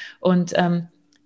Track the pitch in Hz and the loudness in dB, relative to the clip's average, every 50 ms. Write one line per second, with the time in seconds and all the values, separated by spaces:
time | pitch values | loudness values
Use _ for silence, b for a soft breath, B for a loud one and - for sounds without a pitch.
0 | B B B B B 185 180 180 175 180 - - 175 175 175 170 170 - _ _ | B B B B B 2 2 2 2 0 0 0 0 0 0 -2 -4 -8 _ _
1 | _ _ _ _ _ | _ _ _ _ _